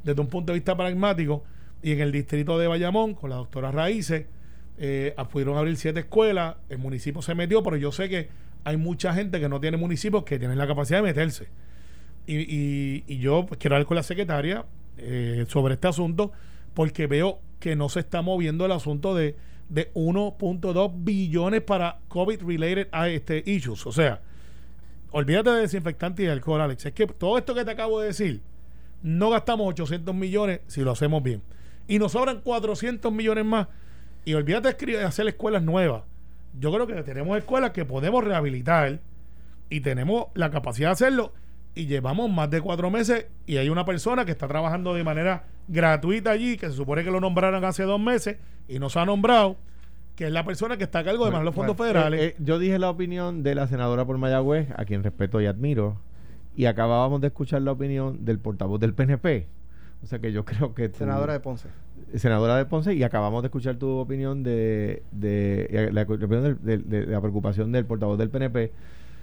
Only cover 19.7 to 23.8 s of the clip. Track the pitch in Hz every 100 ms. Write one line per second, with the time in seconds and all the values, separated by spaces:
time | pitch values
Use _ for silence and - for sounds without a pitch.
19.7 | 156 160 - 160 185 208 196 185 180 185
20.7 | 180 196 175 170 196 185 165 175 220 220
21.7 | 190 170 - - 175 190 214 175 170 160
22.7 | 190 190 160 170 160 - 156 196 196 123
23.7 | 107